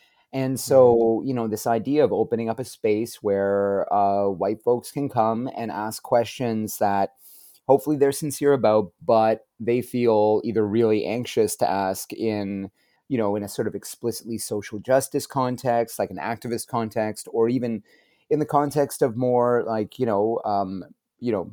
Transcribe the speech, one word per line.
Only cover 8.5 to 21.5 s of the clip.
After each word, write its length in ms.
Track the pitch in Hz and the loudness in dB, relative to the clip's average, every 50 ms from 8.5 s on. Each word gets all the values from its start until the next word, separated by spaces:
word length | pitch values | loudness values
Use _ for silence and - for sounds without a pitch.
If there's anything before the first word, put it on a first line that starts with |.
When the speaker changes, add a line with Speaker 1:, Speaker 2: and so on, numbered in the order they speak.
| 139 | 4
Speaker 1:
about, 380 | 127 110 107 107 107 101 87 _ _ | 4 4 4 4 4 2 0 _ _
but 460 | - - 113 110 110 113 110 - _ _ _ - | 0 2 4 4 4 4 2 0 _ _ _ -8
they 220 | 110 117 123 127 | -2 -2 0 0
feel 600 | 120 - - 123 120 113 110 104 107 107 107 104 - | -2 -4 -2 0 2 4 4 4 4 4 2 2 0
either 240 | 120 95 110 107 | 0 0 0 0
really 380 | 101 101 117 117 110 110 104 - | 0 2 2 4 4 2 2 0
anxious 500 | 82 110 123 117 - - 120 107 - - | -2 -4 -4 -6 -4 0 0 0 0 0
to 120 | - 104 - | -2 0 0
ask 440 | 95 98 98 95 95 - - - 104 | 0 0 -2 -2 -4 -6 -8 -12 -8
in, 560 | - 110 110 107 104 101 98 101 98 98 98 _ _ _ _ _ _ _ | -4 -4 -2 -2 -2 -4 -6 -6 -8 -8 -10 _ _ _ _ _ _ _
you 100 | - 135 | -4 -2
know, 180 | 117 107 101 101 | 0 0 0 0
in 80 | 107 101 | -2 -4
a 40 | 98 | -6
sort 180 | - - 113 | -6 -4 -4
of 80 | 101 - | -4 -6
explicitly 600 | 98 - - - - - 117 110 - - 110 113 | -8 -12 -12 -14 -6 -6 -6 -6 -6 -8 -8 -8
social 420 | 104 - - 113 104 - - 110 101 | -8 -6 -6 -6 -6 -6 -8 -12 -10
justice 460 | - 123 131 135 - - - 139 - | -2 2 2 2 2 0 -6 -6 -6
context, 720 | - - 135 127 127 123 - - 123 117 117 117 - - - | -4 -4 -2 -2 -2 -4 -4 -2 0 0 0 0 -2 -2 -6
like 120 | 101 87 | -6 -4
an 60 | 92 | -4
activist 500 | 82 78 110 117 - - 120 117 110 - | -8 -6 -6 -6 -6 -6 -6 -6 -6 -6
context, 600 | - 127 117 113 107 - 117 107 110 101 - - - | -6 -4 -4 -4 -2 -2 -2 -2 -2 -4 -8 -12 -6
or 180 | - 117 113 120 | 0 2 2 2
even 340 | 127 127 123 117 113 101 _ _ _ _ _ _ _ _ _ - | 2 0 -2 -2 -6 -6 _ _ _ _ _ _ _ _ _ -2
in 100 | 156 151 | 0 0
the 60 | 147 | 0
context 560 | - 151 143 147 139 139 151 143 139 - - | 2 2 2 2 2 0 0 0 0 0 0
of 160 | 147 127 107 | 0 0 0
more 460 | 123 127 123 123 123 120 123 120 120 - | -2 0 2 2 4 4 4 2 2 0
like, 320 | - 110 110 107 - - - | 0 -2 -4 -4 -6 -4 -4
you 60 | 131 | -2
know, 340 | 117 101 98 104 113 117 - - | 0 2 2 2 0 0 -2 -2
um, 380 | 107 101 101 98 95 95 92 - - - _ _ _ _ - | -2 -2 -2 -2 -2 -6 -10 -12 -14 -20 _ _ _ _ -8
you 120 | 117 120 | -4 -2
know, 180 | 107 92 87 95 | -2 -2 -4 -6